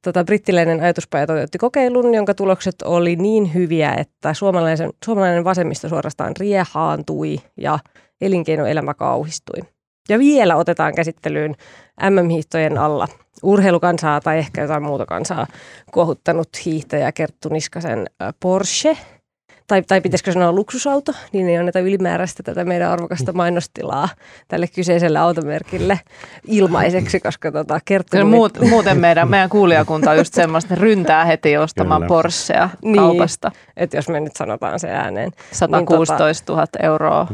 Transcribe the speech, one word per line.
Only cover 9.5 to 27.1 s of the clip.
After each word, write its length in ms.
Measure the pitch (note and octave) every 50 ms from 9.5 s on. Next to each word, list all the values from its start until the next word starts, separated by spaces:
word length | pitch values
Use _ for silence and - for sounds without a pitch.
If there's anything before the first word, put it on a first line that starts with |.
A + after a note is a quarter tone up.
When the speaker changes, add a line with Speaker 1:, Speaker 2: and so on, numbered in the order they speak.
| - - - _ _ _ _ _ _ _ _ -
Speaker 1:
Ja 100 | G#3 A3+
vielä 380 | C4+ C#4+ D4 C#4 A3 F3+ E3
otetaan 380 | D3+ E3+ E3 E3+ - D#3+ D#3 D3+
käsittelyyn 600 | E3+ D#3+ D#3+ D#3+ _ - D#3 D3+ D3 D3+ D#3 D3+ _ - - - - - _ _ - - G3
M 160 | G3 F#3+ F3
M-hiihtojen 520 | E3 E3 E3 D#3 _ - E3 D#3+ D#3 D3+ -
alla 300 | D3+ D3+ D3+ C#3+ - - - _ _ _ _ -
urheilukansaa 760 | - F3+ G3+ G3+ F#3+ F#3+ F3 E3 - F3+ F3 D#3+ - D#3 D3 D3
tai 180 | - E3 D#3 D#3+
ehkä 240 | D#3 - - -
jotain 200 | D3+ D3 D#3 D3
muuta 240 | D3 D3+ C#3+ C#3 A2
kansaa 400 | - E2 E2+ F3 - F#3 C#3+ A2+ - - - - - - - _ -
kuohuttanut 560 | - E3 F3 E3 D3 - _ - E3 E3 D#3+ _ - - -
hiihtäjä 480 | F3 D#3+ D#3 C#3+ - - D3 C#3 B2+
Kerttu 360 | D#3 - D#3+ D3 - _ - D#3
Niskasen, 580 | D#3 D#3 D3 - - - D#3+ D#3+ A2+ A2+ F#2+ - _ _
ö, 100 | F#2 G2+ - _
Porsche. 580 | - F3+ F#3 F#3+ G3 - - - - D4+ D#4+ - - - - _ _ _ _ _ _ _ - _ _
Tai, 160 | - G#3+ F#3+
tai 180 | F3+ - F#3+ F#3+
pitäisikö 320 | - F#3+ B2+ F3+ - G3
sanoa 200 | F3 F3+ F3+ E3+
luksusauto, 600 | F3 G3+ G#3+ - - B3+ - C#4+ C#4 C#4+ C#4+ - C#4 - - -
niin 160 | - G3 F#3 F3+
ei 80 | E3+
anneta 240 | E3+ F3 F3 - F#3
ylimääräistä 640 | F3+ F#3+ G3 F#3+ F#3+ F3 E3+ E3+ F3+ E3+ - -
tätä 220 | - - E3+ F3+ F3+
meidän 260 | F3 F3+ F3 F3 F3
arvokasta 420 | F3 E3+ E3+ E3 F#3 E3+ B2+ D3+
mainostilaa 760 | E3+ F3+ F3 E3+ F3 E3+ E3 - _ - - - - C3+ D3+ F3 - _ - - - - _ _
tälle 180 | F3 E3 E3+
kyseiselle 520 | E3+ _ F#3 F3+ F3 F3 F3 F3 E3+ D#3 D#3+
automerkille 840 | D#3+ E3+ F3 E3+ D#3 D3 D3 D#3 - - F#3 F3+ F3 F#3 G3 F3 _ _ _ - - - - - _
ilmaiseksi, 720 | - A3 G#3 F#3+ E3+ E3+ - - E3+ F3 F#3 - -